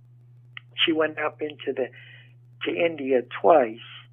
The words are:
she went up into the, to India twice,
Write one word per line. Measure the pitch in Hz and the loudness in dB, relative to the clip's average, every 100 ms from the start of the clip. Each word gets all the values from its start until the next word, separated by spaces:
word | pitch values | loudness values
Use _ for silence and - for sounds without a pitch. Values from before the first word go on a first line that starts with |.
| - - - - - - - - | -20 -20 -20 -20 -20 -20 -12 -2
she | - | 0
went | 160 156 156 | 2 0 -2
up | 151 - | -6 -4
into | 151 147 143 | -8 -6 -6
the, | 131 120 - - - - - - - | -4 -6 -8 -20 -20 -20 -20 -20 -10
to | 143 | -6
India | 170 170 156 131 127 120 - | -2 -2 -2 0 0 0 0
twice, | 196 160 113 110 - - - | 6 6 4 -2 -16 -20 -20